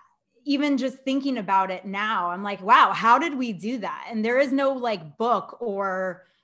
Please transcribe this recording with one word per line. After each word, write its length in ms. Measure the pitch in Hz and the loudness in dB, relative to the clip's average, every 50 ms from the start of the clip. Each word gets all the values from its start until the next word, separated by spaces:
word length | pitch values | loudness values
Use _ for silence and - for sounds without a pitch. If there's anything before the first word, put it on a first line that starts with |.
| - _ _ _ _ _ _ _ _ | -18 _ _ _ _ _ _ _ _
even 320 | 285 277 269 294 294 277 247 | -2 0 2 2 2 2 0
just 220 | 247 262 262 - | 0 -2 -6 -6
thinking 380 | - 269 262 277 269 277 262 233 | -4 -2 -2 0 0 -2 -2 -4
about 320 | 202 175 190 190 190 196 | 0 2 4 4 4 2
it 160 | 185 180 - | -2 -6 -8
now, 440 | 202 190 196 214 214 220 196 175 175 | -8 -6 -4 -2 -2 0 0 -2 -2
I'm 120 | 175 185 | -4 -4
like, 200 | 202 202 202 190 | -4 -6 -6 -4
"Wow, 320 | 185 196 240 302 269 196 190 | 2 6 6 8 8 6 4
how 260 | 156 185 226 240 269 | 2 2 4 4 4
did 180 | 302 339 294 254 | 4 0 -2 -4
we 140 | 254 240 | -4 -4
do 280 | 208 165 175 214 254 247 | -6 -6 -6 -6 -6 -6
that?" 280 | 196 170 151 - - - | -6 -8 -8 -10 -10 -8
And 140 | 233 220 214 | -4 -2 0
there 160 | 226 240 262 | 2 2 2
is 140 | 285 269 269 | 2 2 2
no, 180 | 277 277 269 | 0 0 0
like, 460 | 277 254 240 233 214 185 156 151 143 - | 0 -2 -2 -4 -4 -4 -6 -10 -6 -4
book, 400 | 220 240 233 196 - - - - | 0 2 2 0 0 -4 -10 -8
or 640 | 240 233 196 196 196 190 185 190 190 185 175 180 _ _ _ _ | -6 -6 -4 -2 -2 -2 -2 -2 -4 -4 -6 -8 _ _ _ _